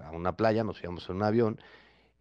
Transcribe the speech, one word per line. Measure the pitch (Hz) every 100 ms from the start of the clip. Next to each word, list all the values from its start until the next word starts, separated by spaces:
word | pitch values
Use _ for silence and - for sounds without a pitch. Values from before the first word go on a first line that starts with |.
a | 73
una | 82 90 90
playa, | 110 110
nos | 107 -
íbamos | 87 85 -
en | 92
un |
avión, | 107 117 113 113 - - - _ _ _